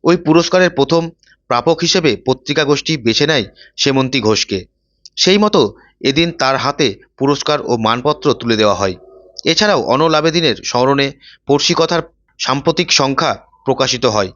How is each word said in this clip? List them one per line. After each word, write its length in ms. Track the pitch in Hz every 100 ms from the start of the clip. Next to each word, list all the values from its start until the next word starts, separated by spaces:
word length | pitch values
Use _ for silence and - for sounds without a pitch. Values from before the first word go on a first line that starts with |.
ওই 140 | 143 175
পুরস্কারের 520 | 165 160 - 185 180
প্রথম 400 | 165 139 165 165 - _ _ _
প্রাপক 320 | 120 120 160
হিসেবে 380 | 170 190 156 101 -
পত্রিকা 380 | 127 - 147
গোষ্ঠী 340 | 143 143 - 156
বেছে 300 | 113 113 147
নেয় 180 | 147 98 - - -
সেমন্তী 440 | 143 135 131 131
ঘোষকে। 440 | 107 104 - 98 90 _ _ _ - -
সেই 220 | - 202
মতো 360 | 208 - 107 - _ _
এদিন 300 | - 139 170
তার 260 | 165 131 135
হাতে 380 | 123 139 139 98 _ _
পুরস্কার 420 | 139 139 - 147
ও 160 | - 117
মানপত্র 560 | 110 120 139 147 151
তুলে 220 | - 117 110
দেওয়া 200 | 107 95
হয়। 200 | 98 90 - - - - -
এছাড়াও 360 | 160 208 175
অনল 320 | 78 127 160 156
আবেদিনের 400 | 160 160 160 95
স্মরণে 560 | - 123 127 139 139 - - - -
পড়শি 260 | 143 - 156
কথার 240 | 160 170 - _ _ _
সাম্প্রতিক 520 | - 135 139 160 180
সংখ্যা 460 | - 139 131 127 101 _ _ -
প্রকাশিত 400 | 131 131 127 127
হয়। 260 | 107 95